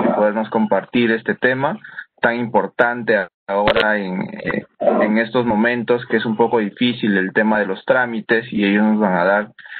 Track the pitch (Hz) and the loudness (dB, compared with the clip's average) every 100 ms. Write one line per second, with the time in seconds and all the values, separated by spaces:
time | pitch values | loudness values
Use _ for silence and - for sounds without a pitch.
0 | - 95 104 107 107 113 107 95 - 123 | 2 2 0 0 -2 -2 0 0 0 0
1 | 117 113 - - 127 131 143 214 - - | 2 0 -2 0 0 0 -2 -4 -12 -18
2 | - _ 120 120 117 110 92 - 120 120 | -20 _ -2 -2 0 0 0 0 0 0
3 | 113 107 90 _ - 98 107 107 107 107 | 0 0 -2 _ -4 0 2 2 0 0
4 | 95 92 - - - - - _ - 117 | -2 -6 -6 -8 -6 -6 -8 _ 0 2
5 | 110 110 113 127 120 107 120 120 110 120 | 2 0 0 0 0 2 0 0 0 -2
6 | 123 113 113 107 113 117 101 - 123 120 | 0 -2 0 0 2 2 -2 -2 -2 0
7 | 113 98 92 - 110 107 95 95 - 127 | 0 0 0 0 2 0 -2 -4 0 2
8 | 120 113 107 113 123 110 101 104 107 107 | 2 -4 -2 -2 0 -2 2 2 2 2
9 | 101 90 92 101 107 - - | 2 2 2 2 -2 -12 -20